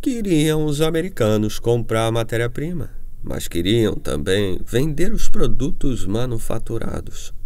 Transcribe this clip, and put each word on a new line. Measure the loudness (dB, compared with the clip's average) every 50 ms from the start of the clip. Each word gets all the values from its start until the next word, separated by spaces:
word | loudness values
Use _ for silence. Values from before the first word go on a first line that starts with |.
Queriam | -6 -6 -6 -6 -4 -2 0 0 0 0 -2 -2 -2
os | -4 -2 -2
americanos | -2 -2 -2 -4 -6 -6 -4 -4 -2 0 0 0 -2 -2 -4 -4
comprar | -2 -2 -2 -2 -2 -4 -4 -2 -2
a | -2 -2
matéria-prima, | -4 -4 -4 -4 -4 -4 -4 -6 -8 -8 -8 -6 -8 -8 -8 -8 -10 -10 -10 -10 -10 -8
mas | -8 -8 -6 -8
queriam | -6 -6 -4 -2 0 0 0 0 -2 -2
também | -4 -6 -6 -6 -6 -4 -2 -2 -2 -2 -2 -2 -2 -4
vender | -2 -2 -2 -2 -2 0 2 2 4 4
os | 8 10 10
produtos | 10 10 10 8 6 4 4 2 0 2 2 0 2 0 0
manufaturados. | 0 0 -2 -2 -2 -2 -2 -2 -2 -2 -2 -4 -4 -4 -4 -4 -4 -4 -6 -8 -8 -10 -8 -10 -8 -8 -8 -8